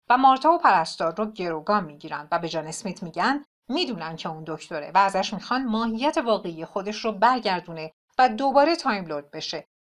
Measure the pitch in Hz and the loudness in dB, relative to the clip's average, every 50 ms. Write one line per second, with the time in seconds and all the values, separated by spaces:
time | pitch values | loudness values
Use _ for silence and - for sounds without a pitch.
0 | _ - 240 262 269 269 262 262 - 311 339 330 339 269 196 175 160 - - - | _ 2 4 6 6 6 6 6 4 4 4 6 6 6 6 4 2 0 -4 -4
1 | 180 165 165 - 220 214 214 - 180 175 160 156 156 - 208 208 185 151 147 147 | -4 -4 -2 -4 -6 -6 -6 -6 -4 -4 -4 -4 -2 0 0 0 0 -4 -12 -14
2 | - 151 151 147 147 151 175 170 170 160 160 160 156 156 156 - - 202 170 - | -12 -10 -10 -10 -6 -4 -4 -2 -2 -4 -4 -6 -6 -6 -8 -8 -8 -8 -8 -10
3 | 190 170 - 170 185 240 277 294 - _ _ _ _ - 240 339 359 - 233 170 | -12 -8 -4 -2 0 0 0 -2 -6 _ _ _ _ -4 -2 -2 -2 -2 -4 -6
4 | 160 160 165 160 - 180 160 160 160 160 156 151 - - 170 151 147 156 156 190 | -8 -8 -8 -8 -8 -8 -8 -8 -8 -10 -10 -10 -10 -8 -8 -8 -4 2 4 4
5 | 202 196 196 185 - - 214 - - - 240 262 269 240 214 220 226 233 220 226 | 4 4 2 0 -2 -2 -6 -6 -4 -2 -2 -2 -2 -2 -2 -2 -2 -2 -2 -2
6 | 262 302 311 330 262 233 214 190 - 180 165 160 160 - - 202 190 202 214 214 | 0 0 0 0 0 2 0 0 -2 -6 -8 -8 -8 -8 -6 -6 -6 -6 -6 -6
7 | - 226 208 190 214 240 262 254 - 208 185 180 - - 165 160 156 160 _ _ | -4 -4 0 2 4 4 4 2 0 -2 -2 -2 -4 -8 -10 -10 -10 -12 _ _
8 | _ _ _ - 254 247 214 214 269 277 247 277 285 320 339 330 - - 214 196 | _ _ _ 4 4 4 4 2 0 4 6 6 6 6 4 2 0 -2 -2 -2
9 | 180 160 156 147 143 _ - 156 151 - - 156 - _ _ _ | -2 -6 -6 -8 -8 _ -12 -10 -10 -8 -10 -10 -12 _ _ _